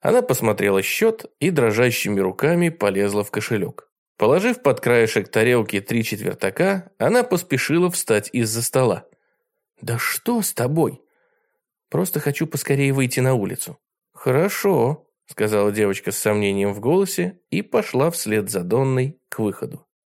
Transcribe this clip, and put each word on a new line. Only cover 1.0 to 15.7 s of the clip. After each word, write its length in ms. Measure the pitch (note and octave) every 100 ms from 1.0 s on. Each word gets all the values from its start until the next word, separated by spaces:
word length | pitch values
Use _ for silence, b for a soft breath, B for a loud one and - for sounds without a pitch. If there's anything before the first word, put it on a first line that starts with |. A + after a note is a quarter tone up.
| A3 A3 - -
и 100 | E3
дрожащими 680 | D#3 A2+ G#2+ B2 A2+ G2 G2
руками 480 | F#2+ F#2+ D3 E3+ E3+
полезла 560 | D#3+ G2+ G2 G2+ G#2
в 60 | G#2
кошелёк. 600 | - - A2 E2+ - - _ _ -
Положив 460 | G#2+ D#3+ A3+ A3+
под 180 | C#3+ B2
краешек 480 | A#2+ A#2+ A2 A2 F#2+
тарелки 520 | A2 A#2 B2 G#2 G2+
три 240 | - A#2
четвертака, 880 | A2 G2+ F#2+ - G2 - F#3 - - -
она 240 | B2+ B3
поспешила 680 | A#3+ F3+ - C3 - E3+ F3+
встать 400 | F3 - G#2+ -
из-за 300 | B2 A2+ A2+
стола. 440 | A#2 C3 B2 E2+ - _ _ _ _ _ _ _
"Да 160 | A2+ A#2
что 420 | - - - A#3+
с 140 | G3
тобой?" 480 | - B2 D#3 C#3 - _ _ _ _ _ _ _ _ _
"Просто 280 | - F#3 D3+
хочу 280 | D3 C#3 D#3+
поскорее 460 | C#3+ - C#3 C#3
выйти 280 | C3+ B2 B2+
на 140 | B2+
улицу". 440 | B2+ F#2 F#2+ - - _ _ _
"Хорошо", 920 | - C3 C3 G3 - G3+ D#3 A#2 D#3 _ _ -
сказала 460 | - G#2+ G#2+ G#2